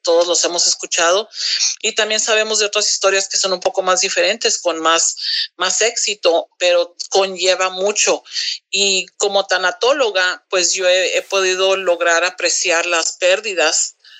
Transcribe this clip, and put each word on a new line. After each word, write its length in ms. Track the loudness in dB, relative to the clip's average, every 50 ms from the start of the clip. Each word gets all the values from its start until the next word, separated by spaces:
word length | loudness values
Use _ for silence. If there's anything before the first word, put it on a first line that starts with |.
| -2
todos 240 | 2 2 2 2
los 180 | 2 2 0 0
hemos 220 | 0 0 0 0
escuchado, 640 | 0 0 -2 -4 -6 -2 0 2 2 2 0 0 -4 -8 -6 -4 -4 -2 0 -2 -2 -2 -4
y 120 | -6 -4 -2
también 280 | -2 -2 0 0 -2
sabemos 380 | 0 0 0 0 0 0 0 0
de 80 | 0
otras 260 | 0 0 0 0 0 -2
historias 340 | 0 2 2 2 2 0
que 120 | -2 -2 -2
son 160 | 0 0 -2
un 60 | 0
poco 200 | -2 -2 -2 0
más 220 | 0 2 2 2 0
diferentes, 560 | 0 0 0 0 0 0 0 0 -2 -2 0
con 220 | -2 -2 -2 0
más, 360 | 2 2 2 2 2 0 -2 -4 -4 -4 -4 -4 -4 -6 -6
más 240 | -4 -4 -2 0 0
éxito, 680 | 0 0 0 -2 -4 -4 -4 0 2 2 2 2 0 -4 _ _
pero 360 | 0 2 2 2 2 0 -6 -12 -12 -2
conlleva 640 | 0 0 0 0 -2 -2 0 0 2 2 0 -2
mucho. 520 | -2 -2 -2 -2 0 0 2 2 0 0 -2 -8 -8 -6 -6 -6 -6 -8 -10 _
Y 360 | -2 0 0 2 2 0 -2 -6 _
como 300 | _ -2 0 0 0 0
tanatóloga, 960 | 0 0 0 0 -2 -2 0 0 0 2 2 0 0 0 0 0 0 -2 -4 -6 _
pues 240 | -2 0 0 0 -2
yo 120 | 0 2
he, 300 | 2 2 2 2 0 -2
he 60 | -2 -4
podido 560 | -2 -2 0 0 0 0 0 2 0 0 0
lograr 440 | 0 0 0 0 2 2 2 2 0
apreciar 600 | -2 -4 -4 -4 -2 -2 -2 0 0 0 0 0
las 280 | 0 -2 -2 -2 -4 -4
pérdidas 840 | 0 2 2 2 2 -2 -4 -2 0 0 0 0 0 -2 -4 -6 _ _ -20 -20 -20